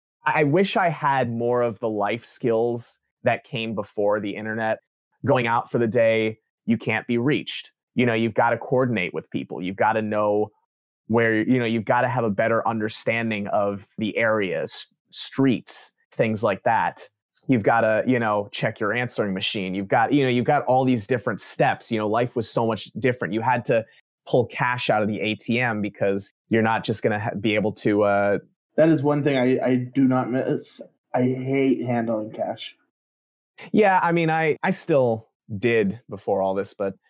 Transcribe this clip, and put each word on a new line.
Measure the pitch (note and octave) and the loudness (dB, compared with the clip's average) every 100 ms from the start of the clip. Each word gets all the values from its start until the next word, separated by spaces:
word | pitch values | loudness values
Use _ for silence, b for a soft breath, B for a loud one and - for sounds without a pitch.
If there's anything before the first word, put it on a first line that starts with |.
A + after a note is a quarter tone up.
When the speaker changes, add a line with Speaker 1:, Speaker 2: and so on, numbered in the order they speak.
| _ _ D3+ | _ _ -2
Speaker 1:
I, | D3 | 0
I | |
wish | D3 E3+ G3 A3 | 2 2 2 2
I | F3 | 0
had | D3 D3 C3+ A#2+ | 0 0 0 0
more | A#2 A#2+ B2 | -2 0 0
of | A#2+ G#2 | 0 -2
the | A2+ | -4
life | G#2+ G2+ A#2 - | -2 -2 -4 -6
skills | - B2+ A2+ A#2+ B2 - - _ _ | -4 0 2 2 -2 -6 -12 _ _
that | B2 A2+ | -2 -2
came | - A#2+ A2+ G#2+ | -4 -8 -6 -6
before | G2+ - G#2 G#2+ | -6 -2 0 0
the | G#2 F#2+ | -2 -8
internet. | A2 A2 A2 A2 _ _ _ _ C3+ | -6 -4 -2 -4 _ _ _ _ 0
Going | C3 A#2 | 2 2
out | A#2+ - | 0 0
for | B2+ | 0
the | A#2 | 0
day, | A#2+ A2+ A2 A2 A2 _ _ - | 2 4 2 0 -4 _ _ -2
you | A2+ | -2
can't | - A2 - | 0 -4 -2
be | A#2 | 0
reached. | C3 A2 - - - _ _ - | 0 0 -4 -12 -14 _ _ 0
You | B2 | 2
know, | |
you've | A2+ A2+ A2+ | 2 0 2
gotta | A#2 A#2 | 2 0
coordinate | - B2+ C3 G#2 F2+ | 0 0 2 0 -2
with | D#2+ - | -6 -8
people. | - - C#2+ | -8 -8 -8
You've | F2+ G2+ | -6 0
gotta | A2 A2 | 0 0
know | G#2+ G#2+ G#2+ G#2 G#2 _ _ _ _ _ - | -2 0 0 0 -2 _ _ _ _ _ -2
where, | A2+ A2+ A2 | 2 2 2
you | G#2+ B2+ | 2 2
know, | A2+ | 0
you've | A#2 G#2+ | -2 0
gotta | B2 B2 | 2 2
have | B2 | 0
a | A2+ | 0
better | G2+ A2+ A2+ - | 0 0 0 0
understanding | A2+ G#2+ - - A#2 A2+ G#2 G2+ | -2 -4 -4 -2 -2 -2 -4 -2
of | G#2+ G2+ G2+ - - | 0 0 -4 -8 -6
the | G#2+ - | -4 0
area, | A2+ A2 F#2+ D#2 | 0 0 0 -4
s-, | C#2+ - - _ _ | -4 -6 -10 _ _
streets, | - - - C3+ G#2+ - - - - _ | -10 -6 0 2 2 -2 -6 -8 -14 _
things | - A2+ G#2+ | -2 -2 0
like | A2 F#2+ | -2 0
that. | A#2+ A2 E2+ - - _ _ _ - | 0 0 -2 -6 -14 _ _ _ 0
You've | B2 | 2
gotta, | G#2+ A#2 A2 G#2+ G2+ | 4 2 4 2 2
you | B2 | 0
know, | A2 G#2 G2+ | 0 -2 -4
check | - A#2+ - | -4 -4 -2
your | G#2 | -2
answering | A#2 B2 - G#2 | -2 -2 -2 -2
machine. | F#2 - A2 F#2 | -2 -4 -4 -4
You've | F#2 G2 | -4 0
got, | B2 A#2 | 0 2
you | D3 | 2
know, | C3 | 2
you've | B2 C3+ | 2 2
got | D3 - | 0 2
all | B2+ | 2
these | C3 B2 - | 2 0 0
different | B2 B2 G2 | -2 -2 -4
steps. | - - C#3 G2 - | -4 0 0 0 -4
You | A2 | -2
know, | G#2+ | 0
life | A2 B2+ B2 | 0 -2 -4
was | A2 | -4
so | B2+ A2+ | -2 0
much | A2 - - | -2 -8 -4
different. | B2+ A#2+ E2+ | -2 -2 -4
You | A2 | -2
had | A#2+ B2 - | 0 0 0
to | A#2 b b _ _ - | 0 b b _ _ 0
pull | C3+ A2+ | 0 0
cash | - B2+ B2 - | -2 -2 0 0
out | G#2+ | 0
of | G#2 | 0
the | G2 | -2
A | G#2+ G#2+ | -2 -4
T | - A#2 | -2 0
M | B2 G#2+ | 0 -2
because | G#2 - G2+ G2 - - - | -4 -2 -2 0 -4 -10 -2
you're | A2+ | 2
not | A2+ A2 | 2 0
just | - G#2+ | -2 -2
gonna | A2+ G#2 | 0 -2
ha-, | G#2+ G2+ | -2 -2
be | G#2+ G#2 | 0 0
able | G#2 | 0
to, | - A2 G#2 | 0 0 4
uh, | G2+ G2+ G2+ F#2 - _ _ - | 4 4 2 0 -4 _ _ 2
Speaker 2:
That | D#3+ | 4
is | D3 | 4
one | D3 D3+ | 2 0
thing | D3 C3+ | 2 2
I, | B2+ C3 B2 | 2 2 2
I | B2+ | 0
do | B2 C3+ | 0 2
not | C3 B2+ A2+ | 4 2 0
miss. | B2+ - A2+ - - - _ _ | -2 -2 -4 -6 -20 -20 _ _
I | B2+ | 0
hate | B2+ C3 C3 C#3 C3+ A#2+ B2 | 0 0 -2 2 2 2 0
handling | A#2 A2+ A2 A2 | -2 0 -4 -4
cash. | - - A#2 - - _ _ _ _ _ _ _ - B | -6 -6 -6 -12 -18 _ _ _ _ _ _ _ -20 B
Speaker 1:
Yeah, | - G3+ F#3 | 2 4 4
I | E3+ | 2
mean, | E3+ D#3+ | 2 2
I, | D#3+ D#3+ - | 2 0 0
I | F#3+ | -2
still | F#3 - C#3+ B2 A2+ - _ - G#2 | -2 2 4 4 0 -6 _ -12 -4
did | A#2+ A#2 G2+ A2 - | 2 2 2 -2 -10
before | G2+ - G2 | -8 -2 0
all | F#2+ | 0
this, | G2 G2 | -2 -4
but | - G2 - | -4 -6 -6